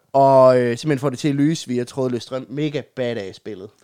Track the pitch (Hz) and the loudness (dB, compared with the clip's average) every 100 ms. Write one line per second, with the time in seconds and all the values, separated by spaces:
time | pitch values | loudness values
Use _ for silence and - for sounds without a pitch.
0 | _ 139 135 135 127 127 120 117 156 139 | _ 2 6 8 8 6 2 -2 -2 -2
1 | 139 123 156 139 143 160 127 123 120 139 | -2 -4 -4 0 0 -2 -6 -6 -6 -4
2 | 131 120 - 131 131 139 151 143 113 - | -4 -4 -8 -12 -10 -6 -6 -6 -10 -8
3 | 123 113 95 - 110 95 98 _ | -6 -6 -8 -12 -14 -14 -16 _